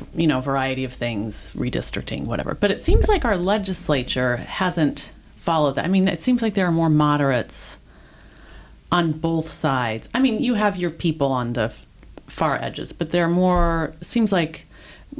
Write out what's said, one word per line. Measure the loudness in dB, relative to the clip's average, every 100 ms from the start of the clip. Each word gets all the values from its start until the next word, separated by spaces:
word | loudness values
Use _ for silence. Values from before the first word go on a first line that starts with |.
| -6 0
you | 2
know, | 2
a |
variety | 0 0 0 -2 -4
of |
things, | -4 -4 -4 -6 -8 -10 -6
redistricting, | -2 -2 -4 -8 -6 -6 -4
whatever. | -4 -4 0
But | 0
it | 0 4
seems | 4 6
like | 2 2
our | 0
legislature | 0 0 -2 -6 0 0 0 -2 0 -2
hasn't | -4 -4 -2 2 0 0 -10 -18 -20 -8
followed | -2 2 2 0
that. |
I | 2
mean, | 4 2
it | 0
seems | 0 2
like | 2
there | 0 2
are |
more | 2 4
moderates | 4 4 4 2 2 -2 -10 -18 -20 -20 -20 -20 -20 -20 -20 -20 -20 -20 -16 -4
on | 0 0
both | 0 0 -2 -2
sides. | -2 0 0 0 -4 -4
I | 0
mean, | 2 2
you | 0
have | 2 0 0
your | -4
people | -2 -2 0 0
on | 0 0
the | 0
f-, | -2 -4 -20 -20 -20 -20 -12
far | -2 0 0
edges, | -4 -8 -10
but | -8 -2
there | 0 2
are |
more, | 2 4 4 4 2 -2 -6
seems | -4 0 2
like | 2 0 -4 -20 -20 -20 -20 -18